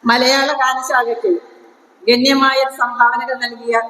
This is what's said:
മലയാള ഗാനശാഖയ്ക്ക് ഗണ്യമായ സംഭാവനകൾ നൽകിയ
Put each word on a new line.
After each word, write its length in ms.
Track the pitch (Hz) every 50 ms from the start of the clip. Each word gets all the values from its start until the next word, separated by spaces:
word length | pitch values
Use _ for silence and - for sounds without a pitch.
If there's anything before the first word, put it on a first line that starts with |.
| -
മലയാള 440 | 240 233 247 254 254 269 277 269 285 294 269
ഗാനശാഖയ്ക്ക് 680 | 262 - - 262 254 - 277 247 240 233 226 - - 196 175 170 - - - - - - _ _ _ _ _ _ - -
ഗണ്യമായ 520 | 240 247 254 269 277 269 269 269 269 269 269 262 - -
സംഭാവനകൾ 560 | 254 226 226 233 240 233 - 240 240 254 262 254 240
നൽകിയ 320 | 240 233 226 233 233 233 226 226